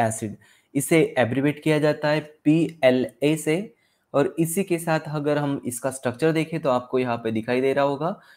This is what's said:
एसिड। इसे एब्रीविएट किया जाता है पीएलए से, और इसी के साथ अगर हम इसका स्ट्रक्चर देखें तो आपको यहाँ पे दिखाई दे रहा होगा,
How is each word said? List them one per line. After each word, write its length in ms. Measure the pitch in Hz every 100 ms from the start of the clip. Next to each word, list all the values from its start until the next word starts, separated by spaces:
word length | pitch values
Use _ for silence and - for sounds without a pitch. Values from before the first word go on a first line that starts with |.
एसिड। 360 | 113 - 107 - _ _ _ 139
इसे 240 | - 165 - -
एब्रीविएट 440 | 113 123 143 147
किया 140 | 156 151
जाता 300 | 151 147 151
है 100 | 151 151 -
पीएलए 920 | 147 160 160 - 131 127 123 - 147 156
से, 180 | 160 160 220 _ _ _ _
और 200 | 139 143 -
इसी 240 | 165 196
के 160 | 190 165
साथ 280 | 165 160 151
अगर 280 | 151 147 147
हम 240 | 143 139 120
इसका 260 | 123 135
स्ट्रक्चर 400 | 127 127 117 160
देखें 280 | 160 160 160
तो 80 | 143
आपको 300 | 127 127 127
यहाँ 180 | 127 117
पे 140 | 117
दिखाई 300 | 110 110 127
दे 100 | 135
रहा 120 | 139 143
होगा, 340 | 139 160 208 _